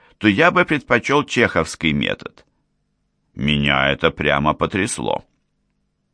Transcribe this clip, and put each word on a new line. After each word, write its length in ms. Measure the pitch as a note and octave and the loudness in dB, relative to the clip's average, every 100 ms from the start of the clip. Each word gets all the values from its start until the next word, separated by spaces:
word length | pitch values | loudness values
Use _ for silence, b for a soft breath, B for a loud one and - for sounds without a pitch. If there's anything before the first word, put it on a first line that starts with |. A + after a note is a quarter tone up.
| b - | b -2
то 100 | G#2+ | 2
я 220 | G2 E3+ | 4 4
бы 160 | F3 F3 | 2 0
предпочёл 580 | D3+ - A#2+ - C#3+ | -2 0 -2 2 0
чеховский 680 | C#3+ - G#2+ F2 D#2 - D#2+ | 0 0 0 0 -2 -2 -2
метод». 520 | C#2+ G#1 G1+ - - _ _ _ _ _ _ _ _ _ - | 0 -2 -4 -10 -18 _ _ _ _ _ _ _ _ _ -4
Меня 560 | C#2+ D2 C#2+ C#2 C#2 | -2 0 2 2 0
это 180 | C#2 E2 | 0 -2
прямо 420 | - D2 C#2+ D2+ | -2 0 0 0
потрясло. 720 | D2+ D#2+ G2+ F#2+ - A1 G1+ - _ _ _ _ _ _ _ _ | 0 -2 -2 -4 -4 -4 -6 -8 _ _ _ _ _ _ _ _